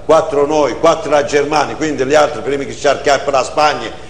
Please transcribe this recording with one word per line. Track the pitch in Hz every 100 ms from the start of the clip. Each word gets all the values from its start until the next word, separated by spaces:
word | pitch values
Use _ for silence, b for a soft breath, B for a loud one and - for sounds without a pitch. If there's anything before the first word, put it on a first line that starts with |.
quattro | - 156 151 143 143
noi, | 156 139 -
quattro | 160 156 147
la | 151
Germania, | 143 147 143 151 127
quindi | 113 156 135
gli | 131
altri | 151 147 110
prima | 110 139
che | 135
ci | 113 143
acchiappa | 131 143 135 147
la | 135
Spagna, | 123 - 151 131 113 - B